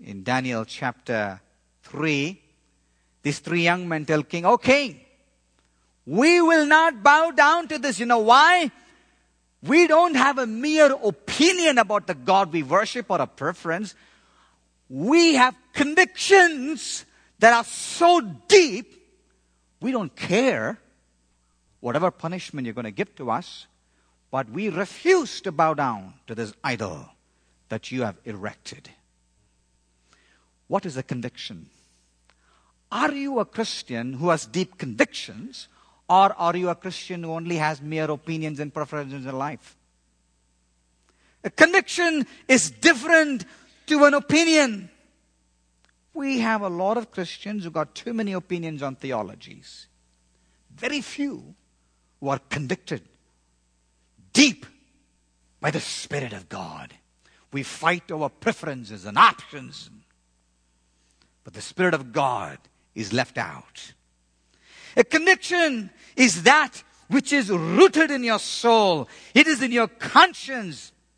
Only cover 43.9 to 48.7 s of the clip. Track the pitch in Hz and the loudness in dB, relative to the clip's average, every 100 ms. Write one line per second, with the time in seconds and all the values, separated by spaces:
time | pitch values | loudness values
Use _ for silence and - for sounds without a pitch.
43.9 | 302 285 285 - 302 330 311 269 202 180 | 4 6 4 2 2 4 4 2 -2 -12
44.9 | _ _ _ _ _ _ _ _ _ _ | _ _ _ _ _ _ _ _ _ _
45.9 | _ _ 330 277 262 226 220 202 175 190 | _ _ -8 -4 -2 0 -2 -4 -4 -2
46.9 | 226 214 - 175 - 202 208 170 160 151 | -4 -6 -10 -10 -10 -10 -10 -6 -6 -6
47.9 | - - 226 202 185 - 175 160 | -10 -8 -6 -4 -6 -6 -8 -8